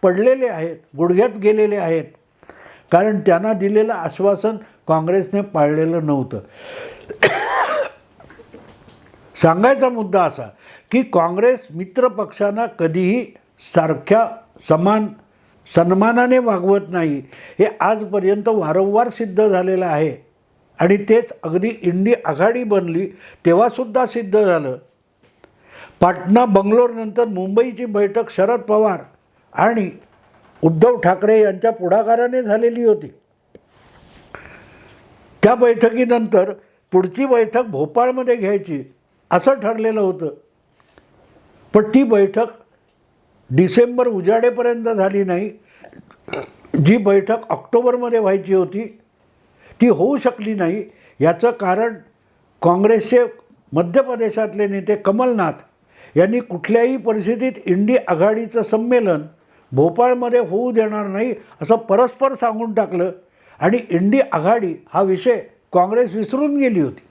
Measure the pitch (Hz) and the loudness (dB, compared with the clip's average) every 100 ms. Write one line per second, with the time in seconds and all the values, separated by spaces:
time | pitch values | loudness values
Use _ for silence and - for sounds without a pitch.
0 | 190 180 233 262 254 175 165 165 _ 139 | 2 2 2 2 -2 -4 -8 -10 _ -4
1 | 170 180 233 208 202 214 214 208 170 165 | 0 2 2 2 0 2 0 0 -2 -4
2 | 151 _ _ _ _ - - - _ 170 | -4 _ _ _ _ -20 -20 -20 _ 2
3 | 208 208 165 170 208 214 202 214 220 208 | 2 0 2 2 2 -2 0 2 0 -2
4 | 165 - 196 196 214 220 - _ - 160 | -6 -2 0 0 -2 -4 -12 _ -2 0
5 | 160 190 185 202 202 160 147 151 160 170 | 2 -2 0 -4 -4 0 0 2 0 -2
6 | 156 139 127 131 - - - - - - | -2 -2 -4 -8 -14 -20 -18 -16 -16 -20
7 | - - - 740 - - - 622 523 - | -18 -2 0 0 -4 -2 -2 -2 -6 -10
8 | _ _ - - - - - - - - | _ _ -20 -20 -20 -20 -20 -20 -20 -20
9 | _ _ _ - 165 165 226 269 262 240 | _ _ _ 0 2 4 2 2 0 -2
10 | 202 190 165 139 113 - - - _ 233 | -2 0 0 -4 -14 -16 -20 -20 _ -2
11 | 247 175 170 180 233 254 - 156 185 254 | 0 0 0 2 0 0 -6 -14 -8 -2
12 | 247 185 208 - 202 208 233 - 165 165 | -2 -2 -10 -4 -4 -2 -6 -2 -2 0
13 | 185 233 226 - _ _ - 175 160 160 | 0 -2 -4 -14 _ _ -4 -2 -2 -4
14 | - 208 226 - _ _ - 156 185 214 | 0 2 2 -6 _ _ 0 2 2 0
15 | 214 - _ _ _ _ _ - 170 185 | -2 -8 _ _ _ _ _ 0 2 2
16 | 220 233 247 254 240 196 180 202 175 180 | 2 2 2 2 2 -2 2 0 0 -4
17 | 165 143 131 - - - 208 - 175 220 | -2 -4 -8 -20 -20 -2 -2 0 -2 0
18 | 208 202 185 202 208 220 196 185 190 208 | -2 -2 0 0 0 -2 0 0 2 0
19 | 240 - 226 185 214 185 185 185 180 151 | 0 -4 -6 0 2 2 0 -2 -2 -2
20 | 156 127 _ _ _ _ _ _ 170 202 | -2 -6 _ _ _ _ _ _ 2 2
21 | 202 220 233 - 165 165 214 220 175 175 | 4 2 2 -10 -4 -2 -4 -4 -4 0
22 | 196 240 - 147 196 233 240 202 175 165 | 0 0 -2 0 0 0 0 -2 0 -4
23 | 196 - - - - 170 233 240 247 226 | -4 -10 -20 -4 2 4 2 0 -4 -2
24 | 247 233 202 214 208 170 139 127 _ _ | -2 -4 0 2 2 0 -2 -10 _ _
25 | _ _ _ _ _ _ _ - - _ | _ _ _ _ _ _ _ -20 -20 _
26 | 175 170 175 220 247 196 196 226 247 226 | 0 0 2 2 4 2 4 2 2 -2
27 | 220 214 233 190 190 208 247 208 240 208 | -8 -2 -2 -2 -2 0 0 -4 -6 -2
28 | 202 208 226 - 196 240 - 214 214 175 | -2 -2 -6 -2 0 0 0 0 0 -2
29 | - _ _ _ _ - 190 233 185 - | -10 _ _ _ _ -2 0 0 -4 -8
30 | _ _ _ _ _ _ 160 165 220 240 | _ _ _ _ _ _ 0 4 4 4
31 | 175 185 208 220 214 185 226 226 180 196 | 0 0 2 4 2 2 -2 -2 0 0
32 | 214 233 247 254 233 220 233 233 233 214 | 2 0 0 -2 -2 0 0 0 0 0
33 | 151 - _ _ _ - _ _ _ _ | -2 -20 _ _ _ -20 _ _ _ _
34 | - - - - - - - - - - | -20 -20 -20 -20 -20 -20 -20 -20 -20 -20
35 | _ _ _ _ 202 240 240 226 240 233 | _ _ _ _ 2 4 2 4 2 2
36 | 247 226 220 202 202 196 _ _ _ 185 | 0 0 2 0 0 -4 _ _ _ 0
37 | 185 185 277 247 220 226 240 147 151 233 | 0 -2 0 2 2 0 -2 -4 -4 0
38 | 247 254 254 240 196 202 175 147 127 _ | 0 -2 -2 -2 0 -4 -4 -10 -10 _
39 | _ _ _ 180 269 269 208 220 220 220 | _ _ _ 0 2 0 -2 -4 -4 -2
40 | 196 180 160 - _ _ _ _ _ _ | -2 -2 -8 -10 _ _ _ _ _ _
41 | _ _ _ _ _ _ _ 208 214 254 | _ _ _ _ _ _ _ 0 4 2
42 | 269 214 196 202 226 - _ _ _ _ | 4 2 2 0 -4 -6 _ _ _ _
43 | _ _ _ _ _ 127 180 185 240 247 | _ _ _ _ _ 2 2 4 2 2
44 | 247 208 175 226 240 240 240 233 226 220 | -2 0 0 2 2 0 -2 -2 -4 -2
45 | 190 196 196 180 208 - _ _ - - | 0 0 -2 -2 -6 -12 _ _ -20 -20
46 | - - - - - _ - - 151 233 | -20 -20 -12 -12 -12 _ -8 0 4 4
47 | 202 196 196 220 - 160 - 233 247 247 | 4 2 0 -6 -4 -8 -2 0 0 -2
48 | 240 233 202 196 185 190 180 190 226 - | -2 0 0 -2 0 0 0 -6 -12 -16
49 | _ _ _ _ _ _ _ - 240 160 | _ _ _ _ _ _ _ 0 2 4
50 | 202 285 254 240 214 208 170 202 208 _ | 0 0 -2 -4 -8 -4 -4 -4 -8 _
51 | _ _ 151 165 233 233 196 185 233 202 | _ _ 0 2 0 0 -2 0 -2 -6
52 | _ _ _ _ _ _ 170 180 208 226 | _ _ _ _ _ _ 0 2 4 2
53 | 220 247 240 - _ _ _ 147 175 262 | 2 2 2 -4 _ _ _ -2 0 0
54 | 262 240 226 220 214 190 202 196 180 208 | 0 -2 -4 -2 -4 -2 -4 -4 -2 -2
55 | 202 202 254 226 170 135 - _ _ _ | 0 0 0 0 -2 -4 -16 _ _ _
56 | - 147 190 240 240 175 - 226 233 262 | -4 2 2 2 -4 -10 -2 0 0 -2
57 | 202 214 185 233 262 226 190 180 208 247 | -2 -4 -2 -2 -4 -6 -4 -2 0 0
58 | - 170 190 220 226 233 214 220 233 247 | 0 0 0 0 -4 -6 -2 -2 0 0
59 | 208 156 156 _ _ _ _ 127 160 175 | 2 -2 -6 _ _ _ _ 0 0 2
60 | 247 247 240 240 196 190 247 226 220 214 | 2 2 0 0 0 -2 -2 0 -2 -4
61 | 202 190 247 226 - - 156 226 226 196 | -6 -4 -4 -6 -12 -14 0 0 2 2
62 | 247 247 269 262 233 220 233 214 196 175 | 2 0 -4 -2 -4 -4 -4 -2 -2 -2
63 | 180 180 _ _ _ _ 156 240 240 170 | -4 -6 _ _ _ _ 0 0 -2 0
64 | 196 254 269 160 160 233 190 160 _ 165 | 2 2 0 0 0 0 0 -8 _ -2
65 | 196 185 247 233 - _ _ 180 180 226 | 0 0 0 -2 -4 _ _ 0 2 0
66 | 240 196 208 262 294 285 262 202 139 104 | -2 -2 -4 -2 -2 0 0 0 -2 -4
67 | _ | _